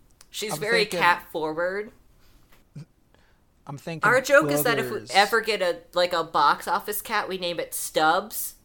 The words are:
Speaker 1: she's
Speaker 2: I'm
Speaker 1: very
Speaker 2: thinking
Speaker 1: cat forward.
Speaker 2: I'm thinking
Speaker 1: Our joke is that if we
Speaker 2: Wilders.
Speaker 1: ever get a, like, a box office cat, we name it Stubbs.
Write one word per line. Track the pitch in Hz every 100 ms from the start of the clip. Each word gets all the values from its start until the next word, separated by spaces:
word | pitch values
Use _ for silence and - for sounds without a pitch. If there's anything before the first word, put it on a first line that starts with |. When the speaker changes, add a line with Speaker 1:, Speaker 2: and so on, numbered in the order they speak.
| _ _ -
Speaker 1:
she's | - 214
Speaker 2:
I'm | 151
Speaker 1:
very | 208 226
Speaker 2:
thinking | 214 175
Speaker 1:
cat | 175 175 -
forward. | 170 156 160 175 196 214 - _ _ - - _ - _ - - _ _ _ _ _ _ _ -
Speaker 2:
I'm | 143
thinking | - 165 208
Speaker 1:
Our | 247
joke | 269 285 302
is | 285
that | 247 226
if | 123
we |
Speaker 2:
Wilders. | - -
Speaker 1:
ever | 185 208 226
get | 220 208
a, | 180 170 -
like, | 175 175
a | 175
box | 160 156 147 185 -
office | 185 202 202
cat, | - 214 156
we | 185
name | 175 170
it | -
Stubbs. | - - 175 156 180 214 - - -